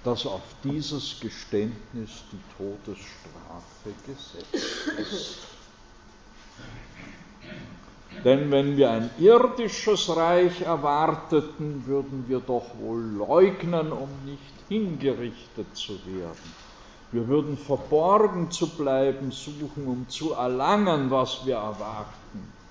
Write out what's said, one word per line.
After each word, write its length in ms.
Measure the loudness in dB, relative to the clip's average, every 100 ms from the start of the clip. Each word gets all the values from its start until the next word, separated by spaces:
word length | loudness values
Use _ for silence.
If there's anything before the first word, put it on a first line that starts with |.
dass 240 | -2 -2 -2
auf 160 | -6 -10 -8
dieses 580 | -6 -4 -4 -6 -8 -8
Geständnis 880 | -10 -10 -4 -2 -2 -6 -12 -12 -12 -14 -18
die 100 | -18 -18 -12
Todesstrafe 1400 | -10 -10 -12 -14 -14 -18 -20 -20 -18 -18 -18 -18 -14 -14 -14
gesetzt 840 | -16 -14 -16 -8 -6 -6 -6 -6 -6
ist. 380 | -6 -6 -8 -12 -16 -20 -20 -20 -20 -20 -20 -20 -20 -20 -20 -20 -18 -16 -18 -18 -18 -18 -20 -20 -18 -16 -16 -18 -20 -20 -18 0 4
Denn 260 | 6 6
wenn 260 | 2 4 4
wir 140 | 4
ein 180 | 4 -2 6
irdisches 1000 | 10 10 8 0 -4 -2 2 2 2 2
Reich 460 | 4 6 6 2
erwarteten, 1300 | -2 0 2 4 2 0 2 2 2 -6 -6 -6 -2
würden 400 | -2 -2 -6 -2
wir 140 | -2
doch 360 | 0 -2 -2 -10
wohl 240 | -6 -4
leugnen, 920 | -4 -4 2 6 6 4 -2 -2 -2
um 320 | -4 -8 -10
nicht 300 | -12 -14 -16 -20 -4
hingerichtet 1080 | -2 -2 0 0 0 -4 -10 -16 -10 -10 -8
zu 280 | -10 -10 -8
werden. 480 | -8 -8 -12 -16 -20 -20 -20 -20 -20 -6
Wir 160 | -4 2
würden 300 | 2 2 -6
verborgen 920 | -2 -4 2 2 6 6 6 2 -4
zu 260 | -2 -4 -2
bleiben 540 | 2 4 4 2 -4
suchen, 540 | -8 -10 -10 -10 -6 -6
um 240 | -4 -6
zu 240 | -6 -4
erlangen, 800 | -2 0 2 2 4 4 4 4
was 340 | 2 2 -2 -2
wir 120 | -2
erwarten, 920 | -2 -6 -8 -8 -12 -14 -16 -16 -16 -18 -20